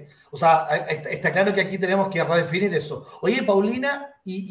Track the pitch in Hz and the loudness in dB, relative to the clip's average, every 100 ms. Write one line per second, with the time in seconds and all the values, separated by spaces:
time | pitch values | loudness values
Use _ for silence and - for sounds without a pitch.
0 | - - _ 143 165 156 156 151 - 156 | -14 -20 _ 2 4 4 4 -2 -2 -6
1 | - 180 180 180 196 190 185 185 185 196 | -6 -4 0 2 2 2 -2 -2 0 2
2 | 190 165 160 170 165 175 202 165 - 147 | 0 0 0 0 0 0 0 0 -4 -8
3 | - - 180 254 208 196 208 254 277 285 | -12 -4 0 0 2 2 2 0 -2 -4
4 | - - 190 190 185 | -8 -16 -10 -8 -6